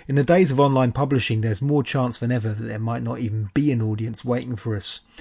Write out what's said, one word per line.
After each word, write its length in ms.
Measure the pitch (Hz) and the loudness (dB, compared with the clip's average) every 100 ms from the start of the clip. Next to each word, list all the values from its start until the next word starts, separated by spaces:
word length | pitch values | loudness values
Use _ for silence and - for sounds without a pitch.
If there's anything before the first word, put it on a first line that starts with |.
| - | -2
In 80 | 139 | 0
the 80 | |
days 260 | 131 175 170 | 4 6 6
of 80 | 131 | 4
online 320 | 143 135 127 | 4 4 2
publishing, 520 | 131 143 135 - 110 | 2 0 0 0 0
there's 200 | 113 104 | 0 -2
more 220 | 139 147 | 0 0
chance 340 | 127 139 123 - | 0 -2 -2 -2
than 140 | 117 | -2
ever 160 | 123 110 | 0 -2
that 160 | 107 | -4
there 160 | 113 107 | -6 -6
might 240 | 113 120 | -4 -4
not 160 | 117 120 | -4 -4
even 300 | 117 110 104 | -4 -4 -2
be 160 | - 147 | 0 2
an 120 | 120 | 2
audience 420 | 110 107 113 110 | 0 -2 -4 -6
waiting 320 | 123 123 127 113 | -4 -4 -2 -6
for 180 | 117 | -4
us, 280 | 104 - - _ - | -4 -6 -10 _ -20